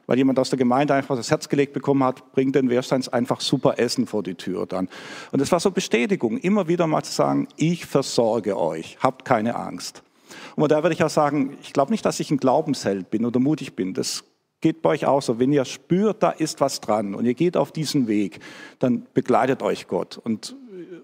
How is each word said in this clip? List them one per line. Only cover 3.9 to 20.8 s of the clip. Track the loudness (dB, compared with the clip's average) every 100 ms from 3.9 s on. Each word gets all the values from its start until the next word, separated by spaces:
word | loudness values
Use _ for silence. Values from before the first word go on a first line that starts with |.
| 0 -2
vor | -4
die | -6 -8
Tür | -8 -6
dann. | -6 -6 -6 -8 -16 -16 -4
Und | -2
das | 2
war | 2
so | 2
Bestätigung, | 0 -2 0 0 0 0 -2
immer | 0 0 2
wieder | 0 2
mal | 0
zu | -2
sagen, | 0 0 2 -2 -2
ich | 0 0
versorge | -2 -2 0 0 2 0 -2 -2
euch, | -2 -4 -10 0
habt | 0 0 0
keine | 0 2
Angst. | -4 -6 -10 -12 -16 _ _ _ -20 -14 0
Und | 4
da | 4
würde | 2
ich | 0
auch | 0
sagen, | 2 2 2 -2 -4
ich | -6
glaube | 0 0
nicht, | 2 -2
dass | -2
ich | -2
ein | 0
Glaubensheld | 2 2 0 -2 -2 -2 -2
bin | -2 0
oder | 2
mutig | 2 0 -4 -6
bin. | -6
Das | -4 -6 -6 -12 _ _ _
geht | -2 2
bei | 0
euch | 2
auch | 2 2
so. | 2 0
Wenn | 2
ihr | 2 0
spürt, | -6 _ 0 2 2
da | 0
ist | 0 -4 0
was | -2 -2
dran | -2 0 0
und | -2 0
ihr |
geht | 2 2
auf | 2 -2
diesen | -4 -2 0 2
Weg, | 2 0 -6 -18 -20 -20 -4
dann | 0 0 0
begleitet | -4 2 2 4 2
euch | 0 -2 -2
Gott. | -4 -4 -8
Und, | -6 -6 -6 -16 -18 -16